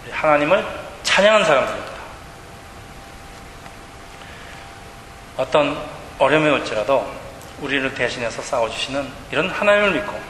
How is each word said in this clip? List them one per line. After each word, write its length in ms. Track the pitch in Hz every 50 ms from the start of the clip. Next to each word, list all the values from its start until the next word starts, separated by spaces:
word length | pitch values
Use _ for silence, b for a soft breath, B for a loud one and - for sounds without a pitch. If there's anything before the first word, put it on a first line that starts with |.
| -
우리 80 | -
하나님을 540 | - - - 156 151 147 147 151 180 214 - - - - - - - - -
찬양하는 420 | - - - 196 208 220 214 196
사람들입니다. 460 | 160 147 131 123 - - - - - - - - - - - - - - - - - - - - - - - - - - - - - - - - - - - - - - - - - - - - - - - - - B B B B B B B B B B B B B B - - - - - - - - - - -
어떤 420 | - 131 - - 156 147 143 143 - - - - - - - -
어려움이 320 | - 147 131 143 156 156 151
올지라도 580 | 139 123 - - 117 107 104 127 139 127 104 92 - - - - - - - - - -
우리를 340 | 151 131 135 139 131 135 123
대신해서 480 | - 127 120 113 123 120 113 110 -
싸워주시는 720 | 123 - - 127 113 110 110 - - - 131 139 139 127 - - - -
이런 180 | - 135 165 185
하나님을 400 | - - 208 208 202 208 208 202
믿고 280 | 175 139 - - - - - -